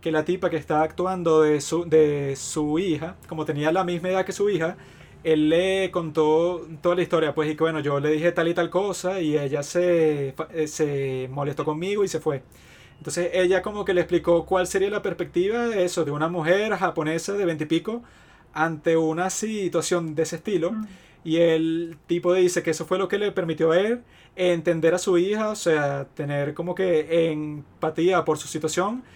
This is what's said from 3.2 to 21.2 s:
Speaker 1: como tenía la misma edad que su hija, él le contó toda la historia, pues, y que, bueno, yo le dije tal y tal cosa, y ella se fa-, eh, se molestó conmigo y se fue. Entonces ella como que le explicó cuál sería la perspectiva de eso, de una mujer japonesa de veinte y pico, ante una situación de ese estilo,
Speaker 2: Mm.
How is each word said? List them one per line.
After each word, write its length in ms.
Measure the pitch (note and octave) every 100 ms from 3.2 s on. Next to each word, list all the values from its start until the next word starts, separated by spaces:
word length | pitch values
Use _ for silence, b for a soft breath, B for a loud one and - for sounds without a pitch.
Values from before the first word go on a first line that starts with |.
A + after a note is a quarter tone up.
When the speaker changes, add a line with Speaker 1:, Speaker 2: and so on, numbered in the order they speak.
| -
Speaker 1:
como 160 | D#3+ D#3
tenía 260 | D3 D3+
la 140 | F3 F3+
misma 240 | F3 F3+
edad 160 | F#3+ F#3
que 80 |
su 160 | F#3 G3+
hija, 260 | F#3+ D#3+ F#3 B B B B
él 240 | E3 D#3 D3+
le 400 | E3 F#3 F#3+ F#3+
contó 760 | F3+ E3 D3+ D#3 D#3 E3+ F3+ D3+ D#3+
toda 140 | F3 F3
la 60 |
historia, 320 | E3+ E3+ D#3
pues, 160 | C#3+ D3+
y 60 | D3+
que, 80 |
bueno, 160 | D#3+ D#3
yo 200 | D3 C#3+
le 80 | D3
dije 220 | D#3 E3+
tal 140 | E3+ E3
y 40 |
tal 160 | E3+ E3+
cosa, 520 | F3+ G3+ F#3 F3+ G3
y 160 | D#3+ D3
ella 260 | C#3+ C#3+
se 680 | C#3+ F3 F3+ F3 D#3 D3 C#3 C3+
fa-, 120 | D#3+
eh, 160 | E3+ D3+
se 640 | - D3+ C#3+ C3+ C3 B2+
molestó 320 | C3+ C#3+ D3
conmigo 400 | D3+ D3+ F3+ G#3
y 40 | F#3+
se 100 | D#3+
fue. 240 | D#3 C#3 - B B B B B
Entonces 320 | - D3 F3
ella 280 | F3 F3+ F#3
como 240 | F3+ G#3 G3
que 80 |
le 80 | F3+
explicó 440 | F3 F3 D#3+ E3+ D#3+
cuál 220 | F#3+ F3
sería 220 | G3 G3
la 120 | G#3
perspectiva 680 | G3 F3 E3 E3+ F#3 A#3 A#3+
de 180 | G#3+ F3+
eso, 180 | F3
de 80 | D3+
una 160 | C#3+ D#3+
mujer 460 | F3 D#3 F#3+ G#3+ F#3+
japonesa 560 | F#3 E3 D#3 E3 D#3+
de 120 | G3+ F#3
veinte 180 | D#3+ D3+
y 20 |
pico, 340 | E3 E3 A#3 A#3 B B B B
ante 440 | - D#3+ D#3+ E3+ E3
una 320 | D#3+ D#3+ F#3
situación 840 | - G#3+ G#3+ F#3 E3 D#3 F3 E3 D3+
de 80 |
ese 140 | D#3 E3
estilo, 340 | - F#3+ E3
Speaker 2:
Mm. 160 | A3 G#3+ B B B